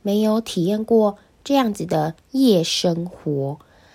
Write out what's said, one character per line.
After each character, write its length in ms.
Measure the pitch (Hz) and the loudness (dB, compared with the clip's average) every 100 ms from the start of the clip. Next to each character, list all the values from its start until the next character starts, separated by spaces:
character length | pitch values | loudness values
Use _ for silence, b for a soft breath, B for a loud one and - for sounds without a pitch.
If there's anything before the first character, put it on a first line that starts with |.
没 200 | 196 208 | -2 0
有 180 | 214 220 | 2 0
体 260 | 220 185 170 | -2 -2 -2
验 200 | 214 220 | -2 2
过 320 | 226 208 202 b b | 2 2 -2 b b
这 120 | - 277 | -2 0
样 180 | 233 | 0
子 120 | 202 170 | -4 -4
的 300 | 165 151 - _ | -2 -2 -6 _
夜 320 | 262 262 185 | 0 4 4
生 420 | 165 - 185 170 175 | 2 -2 -2 -2 -6
活， 540 | - 160 143 139 151 b b b | -8 -6 -4 -4 -8 b b b